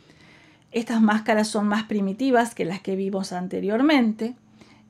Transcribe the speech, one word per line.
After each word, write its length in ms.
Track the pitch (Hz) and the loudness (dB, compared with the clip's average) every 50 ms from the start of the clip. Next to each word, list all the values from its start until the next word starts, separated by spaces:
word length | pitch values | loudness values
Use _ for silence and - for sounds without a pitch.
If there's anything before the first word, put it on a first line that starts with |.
| _ - - _ - - - - _ _ _ _ _ _ | _ -20 -20 _ -20 -20 -20 -20 _ _ _ _ _ _
Estas 300 | - 233 233 - 240 226 | -8 -6 -4 -2 2 4
máscaras 440 | 220 208 214 214 214 - 220 214 214 | 4 4 4 2 2 2 2 2 2
son 220 | 214 - 214 208 208 | 0 0 -2 0 0
más 160 | 208 220 214 | 0 -2 -2
primitivas 680 | - 220 208 196 190 190 - 262 269 247 233 240 226 - | -2 -2 -2 -2 -2 -2 -2 0 2 4 4 2 0 -2
que 100 | - 180 | -6 -6
las 160 | 165 185 190 | -4 -6 -6
que 160 | - 196 190 | -6 -6 -4
vimos 360 | 190 196 196 202 190 196 - | -4 -4 -4 -4 -4 -6 -6
anteriormente. 1040 | 185 180 180 185 185 180 180 196 214 226 269 311 311 269 233 220 214 - 220 233 254 - _ _ _ - - - - - _ | -6 -8 -6 -6 -6 -6 -4 -2 0 2 2 4 4 4 2 2 0 -2 -6 -8 -8 -12 _ _ _ -20 -20 -20 -20 -20 _